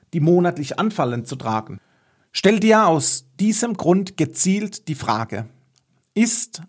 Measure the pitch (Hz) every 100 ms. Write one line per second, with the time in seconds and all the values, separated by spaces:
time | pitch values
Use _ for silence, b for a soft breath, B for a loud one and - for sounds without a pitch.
0 | _ 170 156 175 175 147 139 - 214 196
1 | 127 120 117 127 113 110 - - _ _
2 | _ _ _ - 190 214 220 220 196 156
3 | - - - - 214 208 240 196 156 190
4 | 190 - 147 - 185 196 208 - - 139
5 | 123 110 113 104 113 _ _ _ _ _
6 | _ 208 226 - - -